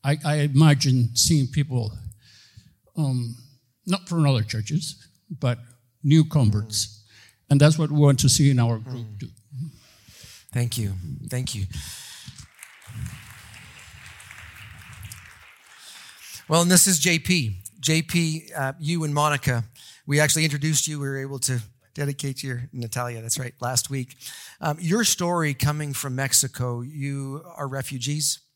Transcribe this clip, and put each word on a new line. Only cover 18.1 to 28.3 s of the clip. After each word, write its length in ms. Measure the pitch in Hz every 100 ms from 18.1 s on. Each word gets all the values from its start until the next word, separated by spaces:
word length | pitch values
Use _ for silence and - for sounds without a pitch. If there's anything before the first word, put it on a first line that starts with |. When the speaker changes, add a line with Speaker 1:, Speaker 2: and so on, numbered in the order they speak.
| 175 165 160 - 151
Speaker 2:
uh, 160 | 135 175
you 260 | 151 170
and 80 | 156
Monica, 500 | 147 151 143 - 120 107 - - - -
we 140 | 143
actually 240 | 151 156
introduced 420 | 156 143 156 151 -
you. 140 | 151
We 80 | 139
were 100 | 135
able 200 | 135 135
to 200 | - 123 107 _ _
dedicate 480 | - 143 143 139 131
your, 260 | 135 120 123
Natalia, 480 | 131 117 123 120 117
that's 160 | 113 -
right, 160 | 127 _
last 300 | 123 123 -
week. 260 | 139 127 - - - - -
Um, 160 | 160 156
your 220 | 170 214
story 500 | 226 - 175 175 151
coming 380 | 131 147 151 147
from 220 | 135 139
Mexico, 680 | 127 135 - 135 - 123 120
you 600 | 123 151 139 139 135 143 170 165
are 100 | 139
refugees. 760 | 135 127 131 120 151 147